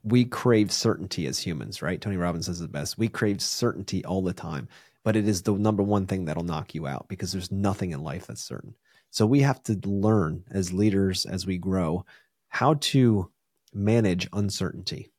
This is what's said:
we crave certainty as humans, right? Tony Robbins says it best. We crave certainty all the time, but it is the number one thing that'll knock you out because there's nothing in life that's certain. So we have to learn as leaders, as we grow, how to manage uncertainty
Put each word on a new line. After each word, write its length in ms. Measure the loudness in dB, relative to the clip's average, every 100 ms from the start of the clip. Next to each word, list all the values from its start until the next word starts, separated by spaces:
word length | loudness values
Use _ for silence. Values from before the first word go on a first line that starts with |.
we 220 | 4 4 4
crave 460 | 2 4 6 4
certainty 540 | 2 0 0 -4 -4 -4
as 140 | -4
humans, 420 | -4 -6 -8 -6
right? 200 | -4 -4
Tony 160 | -4 -2
Robbins 300 | -2 -2 -6
says 120 | -6
it 120 | -6
best. 260 | -6 -8 -2
We 100 | -2
crave 340 | 0 0 0
certainty 600 | -4 0 -2 -2 -4 -6
all 180 | -2 -2
the 120 | -2
time, 340 | -4 -8 -8 -10 -18 _ _ 0
but 100 | 2
it 120 | 2
is 140 | 0
the 120 | 0
number 280 | 2 2 2
one 240 | 2 2 0
thing 200 | -4 -4
that'll 180 | -4
knock 320 | -4 -6 -6 -8
you 100 | -6
out 220 | -8 -10
because 240 | -8 -6
there's 200 | -6 -6
nothing 400 | 0 0 0 -4
in 120 | -6
life 240 | -8 -10 -12
that's 160 | -14
certain. 320 | -12 -12 -14 -20 _ _ _
So 160 | 2 4
we 140 | 6
have 220 | 4 2
to 160 | -2 -2 0
learn 580 | 2 4 4 2 -2 -6
as 220 | -4 -2
leaders, 520 | 2 2 4 2 0 -4
as 200 | -6 -4
we 120 | -4
grow, 480 | 0 0 0 -2 -6 -20 _ _ _
how 240 | 2 2 2
to 560 | 2 4 6 4 0 _ _ _ _
manage 540 | -2 4 4 4 2 -2
uncertainty 800 | -2 -2 -2 -6 -4 -8 -8 -12